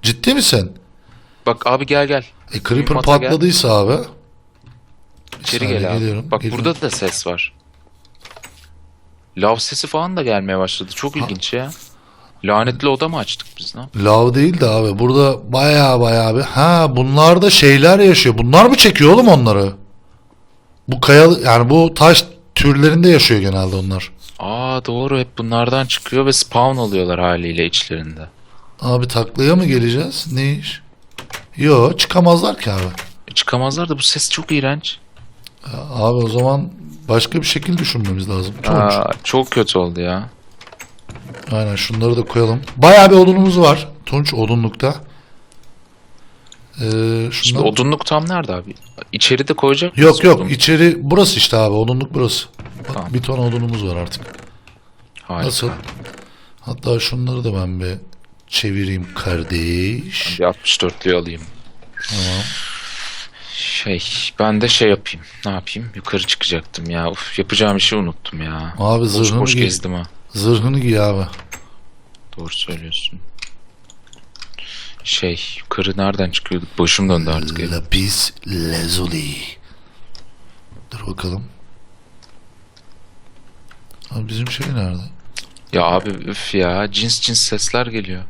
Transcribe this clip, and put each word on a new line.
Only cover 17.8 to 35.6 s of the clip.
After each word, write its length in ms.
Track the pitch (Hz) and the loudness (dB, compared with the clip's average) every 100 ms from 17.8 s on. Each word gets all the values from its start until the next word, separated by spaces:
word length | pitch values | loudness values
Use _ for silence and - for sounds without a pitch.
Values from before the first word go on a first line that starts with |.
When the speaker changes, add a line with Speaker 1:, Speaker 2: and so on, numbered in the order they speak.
| 151 196 | 8 8
Speaker 1:
yaşıyor. 380 | 202 170 127 110 | 8 6 4 2
Bunlar 280 | 117 151 233 | 6 8 8
mı 120 | 269 | 8
çekiyor 360 | 226 - 147 | 4 6 8
oğlum 140 | 208 247 | 8 8
onları? 460 | 156 120 101 98 98 - - _ _ _ _ _ _ _ _ - | 6 6 2 0 -4 -20 -20 _ _ _ _ _ _ _ _ -6
Bu 140 | 123 | -2
kaya, 260 | - 143 165 175 | 6 8 8 6
yani 260 | 123 117 120 | 4 4 6
bu 240 | 156 165 | 4 4
taş 320 | 160 156 165 - - _ - | 4 6 6 2 -12 _ 0
türlerinde 540 | 143 139 151 165 175 | 4 6 4 6 6
yaşıyor 320 | 160 - 110 | 6 6 2
genelde 340 | 98 95 92 95 | 2 -2 -2 -2
onlar. 360 | 95 95 - - - - | -4 -6 -8 -16 -20 -14
Speaker 2:
Aa 460 | 95 113 127 131 127 | -10 -6 -4 -4 -4
doğru, 340 | 120 135 135 | -4 -2 -2
hep 180 | 123 - | -4 -6
bunlardan 480 | 117 117 117 131 131 | -2 0 2 0 -2
çıkıyor 400 | - - 127 135 | -6 -2 0 2
ve 80 | |
spawn 440 | 131 - 117 127 131 | 0 0 2 2 2
oluyorlar 420 | 113 98 90 87 | -2 0 -2 0
haliyle 460 | 90 87 85 82 85 | 0 0 -2 -2 -2
içlerinde. 600 | - - 82 78 78 80 - - - - - | -2 -4 -8 -10 -14 -18 -20 -20 -20 -20 -10
Speaker 1:
Abi 260 | 127 123 123 | -2 -2 0
taklaya 480 | 120 113 - 135 175 | -2 -4 0 2 4
mı 100 | 175 | 2
geleceğiz? 600 | 131 117 123 170 277 - | 0 0 -2 -4 -8 -8
Ne 200 | 127 139 | -4 -2
iş? 280 | 147 - - - _ - - - - - - | -4 -6 -14 -18 _ -20 -20 -18 -18 -18 -2
Yo, 400 | 143 139 - 175 | 4 6 6 2
çıkamazlar 600 | - 180 175 170 196 - | 0 4 4 4 2 -4
ki 140 | - | -4
abi. 100 | 98 92 87 - - - | -4 -6 -8 -16 -18 -8
Speaker 2:
E, 40 | |
çıkamazlar 560 | - - 123 131 143 170 | -6 -2 -2 -2 -4 -6
da 80 | 143 | -2
bu 40 | |
ses 260 | - 151 - | -2 -2 -4
çok 220 | - 160 | -4 -2
iğrenç. 460 | 151 135 147 - - - - - - - _ | -2 -2 -4 -8 -12 -18 -20 -20 -20 -20 _